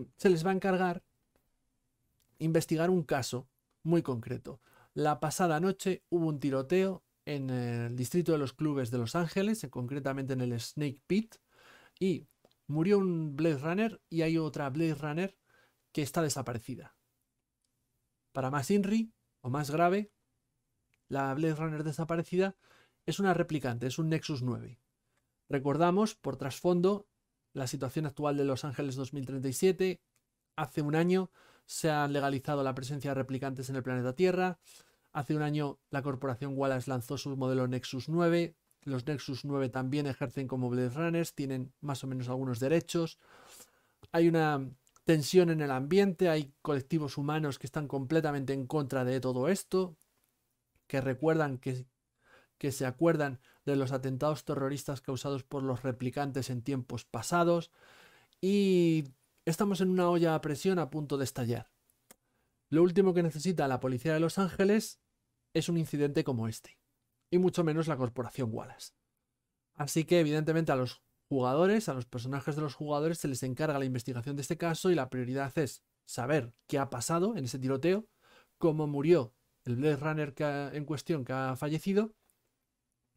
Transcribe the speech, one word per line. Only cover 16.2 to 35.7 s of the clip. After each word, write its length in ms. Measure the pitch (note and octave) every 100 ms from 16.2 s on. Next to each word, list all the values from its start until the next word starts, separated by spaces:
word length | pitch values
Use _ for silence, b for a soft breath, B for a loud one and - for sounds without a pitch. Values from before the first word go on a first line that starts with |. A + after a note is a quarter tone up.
desaparecida. 760 | D#3 C3+ B2 A#2+ - B2 - _ _ _ _ _ _ _ _ _ _ _ _ _ _
Para 180 | - C3
más 180 | C#3+ B2
INRI, 420 | G3+ F#3+ A3 A3+ _ _ _
o 80 | B2+
más 220 | C3+ C#3+
grave, 400 | D#3 F3 G3 G#3 _ _ _ _ _ _ _ _ _ -
la 260 | C3+ C3+
Blade 220 | C3+ D#3+ D3+
Runner 280 | D#3+ D3+
desaparecida 720 | D3+ D3 D#3+ E3 E3 F3+ F#3+ - b b b b -
es 120 | D#3+
una 140 | G3
replicante, 540 | E3+ E3 D#3 C3 A#2 C3
es 100 | B2+
un 120 | D#3+
Nexus 340 | D#3+ - C#3+
nueve. 360 | B2 A2+ A2+ A#2+ _ _ _ _ _ _ -
Recordamos, 640 | C#3 C#3 C#3+ F3 F#3 G#3+
por 240 | - C#3 C3
trasfondo, 720 | C3+ - F3+ F3+ F#3 G3+ - _ _ _ _
la 120 | C#3+ C3
situación 400 | D3 C3 D#3+ D#3
actual 320 | C3 D3 C#3+
de 80 | C#3
Los 180 | B2+
Ángeles 320 | D3+ B2+ D3 C3
dos 160 | C3
mil 140 | C#3+ B2+
treinta 220 | C3+ C3
y 60 |
siete. 480 | B2+ F#3 F3+ F#3+ F3+ _ _ _ _ _ -
Hace 280 | D#3 -
un 120 | D3 D#3
año 360 | F3 F#3 F#3 b b b b
se 240 | - E3
ha 180 | D3+ C#3+
legalizado 560 | C#3+ C#3 C#3 C#3 D3
la 120 | C3+ C3
presencia 360 | B2+ D3 C#3
de 40 | C3+
replicantes 540 | B2+ C3 C#3 C3 C3
en 60 | C3+
el 80 |
planeta 320 | B2+ B2+ B2 B2+
Tierra. 440 | F#3 F3+ F#3 F3 b b b b b
Hace 240 | D3+ B2+ D3+
un 60 |
año 380 | D3+ D3 C#3+